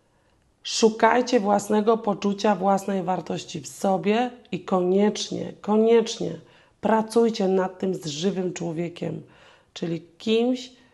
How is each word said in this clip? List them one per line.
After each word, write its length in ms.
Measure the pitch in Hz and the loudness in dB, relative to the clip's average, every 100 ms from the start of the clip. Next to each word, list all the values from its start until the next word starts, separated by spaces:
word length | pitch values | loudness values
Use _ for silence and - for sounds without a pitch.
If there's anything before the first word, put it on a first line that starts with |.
| _ _ _ _ _ _ | _ _ _ _ _ _
szukajcie 800 | - - 226 220 226 240 240 254 | -8 2 2 4 4 4 2 2
własnego 580 | 196 208 - 214 214 226 | 2 0 2 0 2 0
poczucia 560 | 220 196 202 202 214 | 0 -2 -2 0 0
własnej 480 | 196 190 196 196 196 | 2 2 0 0 -4
wartości 580 | 185 180 165 180 - 170 | -2 -4 -4 -8 -8 -12
w 80 | 135 | -14
sobie 640 | - 202 190 170 214 247 247 - | -4 0 0 2 0 0 -6 -10
i 80 | 175 | -8
koniecznie, 880 | - 185 180 190 208 208 - 175 175 - | -2 0 2 4 2 0 -6 -8 -8 -10
koniecznie 800 | - 214 226 233 220 - - 165 - - _ _ | 0 2 6 4 2 -4 -6 -8 -14 -20 _ _
pracujcie 680 | 208 220 220 233 233 220 190 | 0 0 2 2 2 2 0
nad 300 | 190 185 - | 2 0 -2
tym 160 | 190 | -4
z 120 | 175 156 | -4 -6
żywym 460 | 143 185 180 185 | -4 -2 -2 -4
człowiekiem, 720 | 170 170 160 170 170 170 160 - - - - _ | -4 -6 -4 -6 -6 -8 -8 -12 -20 -20 -20 _
czyli 280 | - 175 165 - - | -8 -6 -6 -8 -10
kimś, 540 | - 220 240 254 - - _ | 0 2 2 0 -6 -20 _